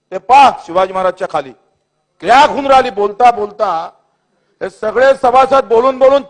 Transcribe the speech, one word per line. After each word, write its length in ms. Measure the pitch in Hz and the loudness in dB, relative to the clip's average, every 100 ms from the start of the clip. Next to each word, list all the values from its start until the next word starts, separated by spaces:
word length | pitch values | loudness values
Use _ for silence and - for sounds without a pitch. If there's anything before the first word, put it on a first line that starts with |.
| - | -16
ते 60 | 185 | -10
पहा 340 | - 269 254 180 - | 2 4 4 0 -6
शिवाजी 280 | 170 190 | -4 -4
महाराजच्या 340 | 190 185 180 180 | -4 -6 -6 -8
खाली 200 | 156 139 - _ _ _ _ _ _ | -8 -10 -18 _ _ _ _ _ _
क्रॅक 300 | 165 254 294 | 0 2 2
होऊन 180 | 220 277 | 0 0
राहिली. 220 | 262 247 | 0 0
बोलता 420 | 196 202 202 247 | -4 -6 0 0
बोलता 580 | 208 208 196 202 165 - _ _ _ _ _ _ - | 0 -6 -6 -6 -6 -10 _ _ _ _ _ _ -14
हे 80 | 190 | -14
सगळे 440 | - 214 214 269 269 | -10 -6 0 0 2
सभासद 440 | 247 254 262 269 262 | 0 2 2 0 0
बोलून 340 | 226 262 254 | 0 0 2
बोलून 240 | 262 277 | 2 2